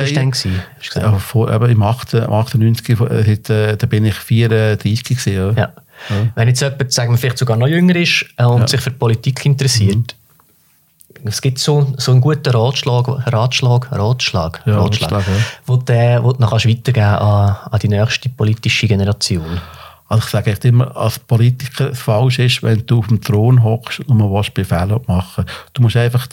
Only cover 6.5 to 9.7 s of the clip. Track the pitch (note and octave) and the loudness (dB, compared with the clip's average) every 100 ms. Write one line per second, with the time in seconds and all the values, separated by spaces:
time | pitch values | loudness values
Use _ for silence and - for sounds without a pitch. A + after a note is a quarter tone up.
6.5 | B2+ C#3 C#3 B2+ - A#2+ A#2+ B2+ B2 B2+ | 2 0 -2 -4 -2 0 0 0 -2 -2
7.5 | A2+ C3 E3+ F3+ F3 E3+ - - - A#2+ | 0 2 4 2 2 0 -2 -4 0 2
8.5 | A#2+ A2+ C3 C3 - A#2 A2+ C#3 C3 D3 | 4 2 0 -4 -2 -2 0 -2 -2 0
9.5 | C#3+ C3+ | 0 0